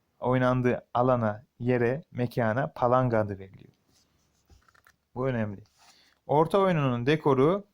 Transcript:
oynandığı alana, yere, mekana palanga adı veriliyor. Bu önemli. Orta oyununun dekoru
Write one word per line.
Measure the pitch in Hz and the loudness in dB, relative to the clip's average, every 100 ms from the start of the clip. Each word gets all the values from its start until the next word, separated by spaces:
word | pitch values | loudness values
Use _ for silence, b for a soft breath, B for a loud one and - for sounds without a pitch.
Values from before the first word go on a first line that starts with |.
| _ - | _ -8
oynandığı | 120 127 127 127 123 - - | -2 0 2 2 0 -2 -4
alana, | 117 123 123 113 107 - - | -2 2 2 0 -4 -12 -8
yere, | 123 123 120 135 - | -2 0 0 -2 -8
mekana | 120 120 - 113 110 139 | -6 -6 -2 -2 -2 -4
palanga | - 120 127 127 113 | -2 0 2 2 0
adı | 104 98 | -2 -6
veriliyor. | 95 - - _ _ _ _ _ _ _ _ - _ _ _ _ _ 120 | -14 -20 -20 _ _ _ _ _ _ _ _ -20 _ _ _ _ _ -6
Bu | 131 | -4
önemli. | 123 107 101 - b b b b b - | -2 -4 -8 -18 b b b b b -2
Orta | 143 160 202 | 0 2 2
oyununun | 190 170 139 120 120 | 2 2 0 0 0
dekoru | 156 151 127 143 202 - | 0 2 4 2 2 -6